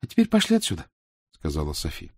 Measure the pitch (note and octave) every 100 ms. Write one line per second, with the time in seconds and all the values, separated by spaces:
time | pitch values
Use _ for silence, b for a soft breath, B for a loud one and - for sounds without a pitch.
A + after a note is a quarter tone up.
0 | - - A3+ A3 - A3+ - F2 - _
1 | _ _ _ _ D#2+ D2 D#2 F2+ E2 -
2 | D#2+